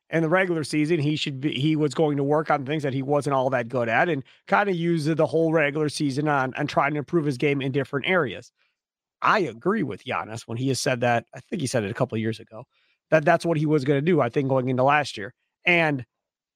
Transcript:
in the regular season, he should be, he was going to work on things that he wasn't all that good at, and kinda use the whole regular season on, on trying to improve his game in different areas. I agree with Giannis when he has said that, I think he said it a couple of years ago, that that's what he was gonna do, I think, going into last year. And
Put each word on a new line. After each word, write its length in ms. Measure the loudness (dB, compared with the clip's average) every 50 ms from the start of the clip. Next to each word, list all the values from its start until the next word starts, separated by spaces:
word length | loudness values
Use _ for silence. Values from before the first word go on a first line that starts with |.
| _ -4
in 100 | -2 0
the 80 | 2 2
regular 340 | 2 2 2 0 -2 -4 -4
season, 360 | -2 0 0 0 2 2 0
he 160 | 0 0 -2
should 240 | -2 -4 -6 -6 -4
be, 140 | -4 -4 -2 0
he 160 | 0 2 2
was 180 | 2 0 0 0
going 240 | 0 0 2 2
to 60 | 0 0
work 280 | 2 0 0 2 0
on 140 | 0 0 0
things 180 | -2 -4 -4 -2
that 100 | -2 -2
he 80 | -2
wasn't 320 | -2 0 0 0 0 0 0
all 160 | 0 0 0
that 200 | 0 -2 -2 -2
good 200 | -2 -2 0 0
at, 200 | 2 2 2 2
and 140 | 0 -4 -6 _ -16 _ _
kinda 260 | 0 0 0 2 0 0
use 300 | 0 0 0 0 0 0
the 200 | 0 0 0 0
whole 260 | 2 2 2 2 2 2
regular 360 | 2 2 2 0 0 -2 -2
season 380 | -2 -2 -4 -2 -2 -2 0
on, 260 | 0 0 0 0 -2 -4
on 120 | -4 -6
trying 240 | -2 0 0 0 0 0
to 60 | -4
improve 260 | -4 -2 -2 -2 0
his 120 | -2 -2
game 240 | 0 0 0 0 0
in 100 | -2 -2
different 360 | -2 -2 -2 -4 -4 -4 -2
areas. 440 | 0 0 2 0 -2 -4 -8 -12 -16 _ _ _ _ _ _ _ _ _ _ _ _ _ _
I 180 | 2 2 2 2
agree 440 | 0 -2 -4 -4 -2 -2 -2 0 -2
with 200 | -4 -6 -8 -8
Giannis 380 | -6 -6 -4 -6 -6 -10 -12
when 160 | -10 -8 -6
he 100 | -4 -2
has 120 | -2 -2 0
said 200 | 0 -2 0 2
that, 240 | 2 2 2 0 -2 _ -12
I 60 | -20
think 220 | -12 _ -6 -6
he 60 | -4
said 160 | -2 -2 -2 -2
it 80 | -2
a 20 | -2
couple 240 | -4 -4 -2 -2
of 40 | -2
years 180 | -4 -4 -4 -6
ago, 260 | -10 -18 -18 -20 -20 -20 _ _ _ _ _ _ _ _
that 160 | 2 2 4
that's 200 | 4 2 2 2
what 120 | 0 0
he 80 | 0 2
was 180 | 2 2 2 2
gonna 160 | 2 0 2
do, 200 | 2 2 2 2
I 80 | 2 2
think, 200 | 0 0 0 2
going 200 | 2 0 0 0
into 140 | 2 2 4
last 340 | 4 4 4 2 -2 -6
year. 160 | -10 -10 -12 -12 _ _ _ _ _ 0
And 400 | 2 4 4 4 2 0 -2 -4 -10 _ _ _ _ _ _ _ _ _